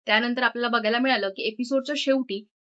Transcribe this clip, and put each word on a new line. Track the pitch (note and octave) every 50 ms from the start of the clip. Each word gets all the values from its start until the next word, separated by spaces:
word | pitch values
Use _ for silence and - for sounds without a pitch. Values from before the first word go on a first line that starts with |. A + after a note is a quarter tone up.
| _ -
त्यानंतर | G#3 A3 A#3 A#3+ A#3+ B3+ B3
आपल्याला | A#3 - A#3 A#3+ A#3+
बघायला | A3+ A#3 G#3+ G#3+ A3+ A#3+
मिळालं | B3+ C4+ B3+ A3 G3 G3
की | F#3+ - -
एपिसोडच्या | G3+ A3 - B3 A#3+ C4+ C4+ B3+ C#4+ D4 C#4+
शेवटी | - C#4 C4+ C4+ B3+ - F#3+ G3+ G#3+ - _ _ _